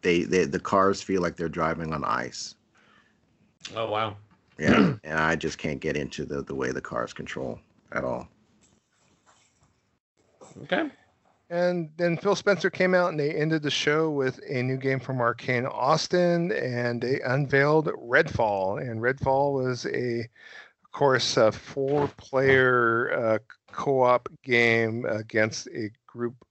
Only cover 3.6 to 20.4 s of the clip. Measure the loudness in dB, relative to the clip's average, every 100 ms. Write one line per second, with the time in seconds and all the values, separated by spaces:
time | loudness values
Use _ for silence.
3.6 | -14 -8 -4 -2 -4 -6 -20 _ _ -6
4.6 | 2 4 4 0 -6 -2 0 0 -4 -6
5.6 | -6 -4 -4 -4 -6 -8 -8 -8 -8 -6
6.6 | -6 -6 -8 -6 -8 -10 -12 -10 -10 -10
7.6 | _ _ _ -8 -6 -8 -10 _ _ _
8.6 | _ _ _ _ _ _ _ _ _ _
9.6 | _ _ _ _ _ _ _ _ -20 -20
10.6 | -4 -2 -2 -8 _ _ _ _ _ 0
11.6 | 0 0 -4 -2 0 0 0 0 2 2
12.6 | 0 2 4 4 2 0 -2 0 0 0
13.6 | 0 0 0 2 2 0 -2 -2 -6 -2
14.6 | -2 -2 -2 -2 -2 0 0 0 -2 -2
15.6 | -2 -2 2 2 2 2 2 2 0 -2
16.6 | -2 -2 -2 -2 -2 -2 0 0 2 4
17.6 | 4 4 2 -6 2 4 4 0 0 0
18.6 | -2 -4 -6 -2 -2 -2 0 0 0 0
19.6 | -2 -4 -4 -4 -4 -4 -6 _